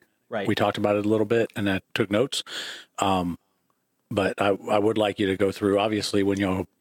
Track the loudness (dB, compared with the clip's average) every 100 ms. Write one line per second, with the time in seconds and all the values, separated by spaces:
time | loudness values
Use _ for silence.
0 | _ _ _ -4 -2 0 0 0 0 0
1 | 2 0 2 0 0 -2 -2 -2 -4 -4
2 | 0 0 0 -4 -8 -10 -12 -14 -14 -2
3 | 0 2 0 -6 _ _ _ _ _ _
4 | -6 -2 0 0 0 0 0 2 2 2
5 | 0 0 0 2 0 0 2 2 2 0
6 | 0 0 2 2 0 -2 -6 _